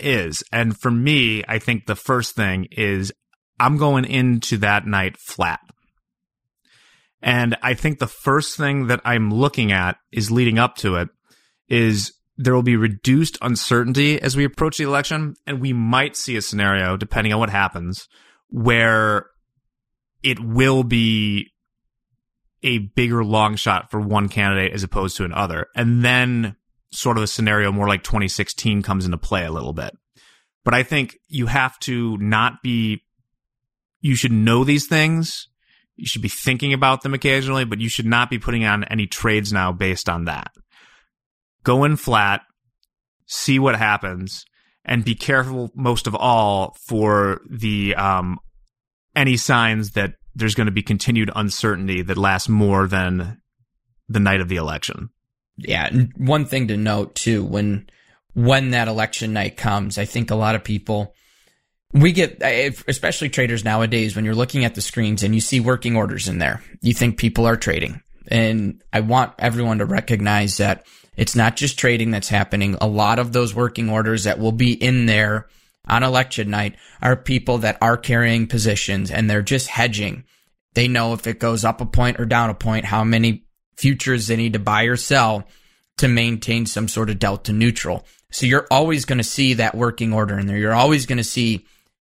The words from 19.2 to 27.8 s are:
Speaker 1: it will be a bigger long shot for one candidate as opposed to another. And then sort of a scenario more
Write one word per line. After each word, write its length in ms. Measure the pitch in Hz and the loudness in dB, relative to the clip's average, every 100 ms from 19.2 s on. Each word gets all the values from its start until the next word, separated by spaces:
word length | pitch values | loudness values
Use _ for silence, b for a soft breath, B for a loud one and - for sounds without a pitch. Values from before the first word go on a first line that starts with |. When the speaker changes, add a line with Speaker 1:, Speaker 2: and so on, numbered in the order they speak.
| - _ _ _ _ _ _ _ _ _ | -4 _ _ _ _ _ _ _ _ _
Speaker 1:
it 160 | 135 120 | -4 -4
will 460 | 117 117 131 131 | -2 2 4 4
be 640 | 123 117 113 110 107 101 - _ _ _ _ _ _ _ _ _ _ _ | 2 2 2 2 0 -2 -6 _ _ _ _ _ _ _ _ _ _ _
a 160 | 127 117 | -2 -2
bigger 460 | 101 - 120 117 | -2 -2 0 0
long 320 | 107 110 107 107 | 2 2 2 0
shot 340 | - 95 - | -2 -2 -2
for 100 | 107 | -6
one 280 | 104 104 101 | -2 0 0
candidate 440 | 107 101 95 95 | 2 2 2 0
as 100 | 104 | -2
opposed 340 | 95 - 95 - | -4 -2 -4 -4
to 80 | |
another. 420 | 92 82 98 82 - | -6 -4 -4 -4 -6
And 300 | - 117 120 | -2 0 2
then 520 | 120 127 123 120 113 104 _ _ _ | 4 2 2 0 -4 -6 _ _ _
sort 240 | - 127 113 | -6 -2 0
of 60 | |
a 40 | 104 | 0
scenario 440 | - 107 104 101 | 0 0 2 2
more 160 | 101 | 0